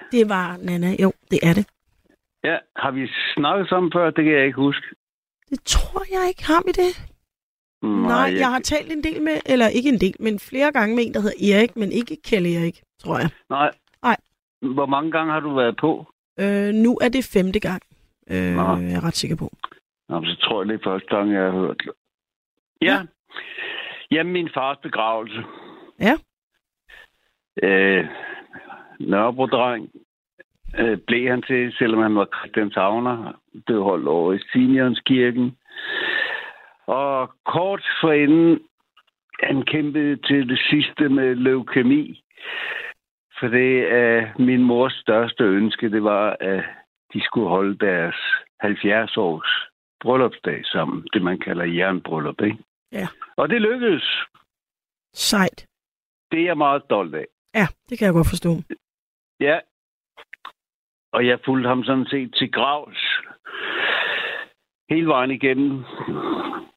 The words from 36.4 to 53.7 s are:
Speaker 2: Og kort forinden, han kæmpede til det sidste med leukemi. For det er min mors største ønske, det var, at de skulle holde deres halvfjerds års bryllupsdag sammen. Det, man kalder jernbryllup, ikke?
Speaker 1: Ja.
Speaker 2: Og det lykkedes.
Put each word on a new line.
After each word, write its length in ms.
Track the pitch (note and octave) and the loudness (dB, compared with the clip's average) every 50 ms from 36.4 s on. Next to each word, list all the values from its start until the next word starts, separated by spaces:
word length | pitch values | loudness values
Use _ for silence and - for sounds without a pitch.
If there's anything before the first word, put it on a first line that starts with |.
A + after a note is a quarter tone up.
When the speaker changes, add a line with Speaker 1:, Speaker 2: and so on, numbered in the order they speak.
| - - - - - - _ _ _ - | -10 -14 -18 -20 -20 -20 _ _ _ -4
Speaker 2:
Og 440 | A2+ C3 C#3 C#3 C#3 C3 B2+ - - _ _ | -4 -2 -2 -2 -2 -2 -4 -6 -8 _ _
kort 380 | - - D#3+ F3+ G3 G3 F#3+ - - - - | -4 -2 -2 0 -2 -2 -4 -4 -4 -2 0
forinden, 580 | - D#3+ D3+ D3 D3 C#3+ D#3 E3 E3 E3 D#3+ D#3 - _ _ _ _ _ _ _ _ _ _ _ _ _ - - - | 2 2 4 4 6 6 6 6 6 6 4 4 0 _ _ _ _ _ _ _ _ _ _ _ _ _ -6 -4 -2
han 200 | F3 D#3 C#3 B2 | 0 0 0 -2
kæmpede 520 | - - D#3 D3+ D3 C#3 D3+ D3 D3 C#3+ C#3 - - | -2 -2 -2 -2 -2 -2 0 0 0 -2 -2 0 0
til 220 | C#3 C#3+ C3+ A#2+ | 2 2 2 2
det 100 | C3 A#2+ - - | 0 0 0 2
sidste 400 | D3+ D3+ D3 - - - D3+ C#3+ | 2 2 2 0 0 0 2 2
med 260 | C3+ C#3 C3 B2+ B2+ | 4 4 4 2 2
leukemi. 840 | B2 B2+ C3 C3 C3 A2 - - C3 A#2+ B2 C#3 - - - A2 - _ _ _ - - - - - - - - - - - - - _ _ _ _ _ _ _ - | 2 2 2 2 2 0 0 0 2 4 4 4 4 2 -2 -8 -16 _ _ _ -16 -14 -12 -10 -8 -8 -8 -8 -10 -10 -12 -16 -18 _ _ _ _ _ _ _ -6
For 80 | - A#2 | -2 0
det 440 | A2+ B2 B2+ C3 C3 B2+ A2+ E2 A#2 | 2 4 4 4 4 2 2 2 4
er 480 | B2 A#2+ A#2 A#2 A#2 A2+ A2 - - | 4 4 4 4 2 2 0 0 2
min 220 | B2+ B2+ B2+ B2 B2+ | 2 4 4 4 4
mors 300 | B2 A#2+ A#2+ B2+ C3 - | 4 4 4 2 2 0
største 500 | - - - A2 A2 A#2 A2+ - - B2 | -2 0 2 2 2 2 0 0 2 2
ønske, 480 | G2 F#2+ G2 G#2+ G#2+ - - A#2 A2 | 4 4 4 2 0 0 -2 -2 -2
det 120 | G2+ A2 G#2 | 0 0 2
var, 340 | G#2+ G#2 G2 G#2 G#2 - - | 2 2 2 2 0 -2 -2
at 240 | - F#2+ G2 F#2 - - - - - _ _ _ _ _ - | -4 -4 -2 -4 -4 -6 -12 -18 -20 _ _ _ _ _ -6
de 80 | - - | -6 -4
skulle 260 | - - B2 G#2+ F2 | -2 -2 -2 0 2
holde 280 | F2 F#2+ G2 G2 G2+ - | 2 2 2 0 0 0
deres 380 | G#2 G2 F2+ F2 E2 F2 - - - - - - - - _ - | 0 0 0 0 0 -2 -4 -6 -4 -2 -2 -2 -4 -8 _ -6
halvfjerds 580 | - G#2 G2+ - - G2+ G2+ A2+ A2+ G#2 - A#2 | -4 -4 -2 -2 0 0 2 2 0 -2 -2 -2
års 340 | G2+ F2 D#2 D#2+ - - - - - - _ _ _ _ _ _ | 0 0 -2 -2 -2 -2 -2 -2 -4 -8 _ _ _ _ _ _
bryllupsdag 640 | - A#2 B2+ C3 B2+ A2+ - - - F2+ - - - | -2 0 2 2 2 0 -2 -4 -6 -6 -6 -6 -6
sammen. 420 | - - F2+ D#2 D2 - - - - - | -6 -4 -4 -2 -2 -4 -6 -8 -4 -2
Det, 80 | G#2+ | -2
man 180 | F2+ F#2 F#2 - | 0 0 -2 -4
kalder 260 | - - - F2 F2 | -4 -6 -4 -4 -2
jernbryllup, 760 | E2+ E2+ E2+ F#2 F#2+ F#2 E2+ - - E2 D#2 D2+ D2 C2+ - | -2 -2 0 0 0 0 -2 -4 -4 -6 -4 -4 -6 -4 -2
ikke? 160 | A2 G#2+ A2 - - _ _ _ _ _ | -2 -2 -2 -4 -10 _ _ _ _ _
Speaker 1:
Ja. 160 | - G3+ F#3+ E3+ - _ - - _ - | -10 -8 -8 -8 -10 _ -18 -8 _ -2
Speaker 2:
Og 120 | C#3 D3+ | -2 0
det 120 | G#3+ A#3+ | 0 0
lykkedes. 420 | G#3 G#3+ | 0 0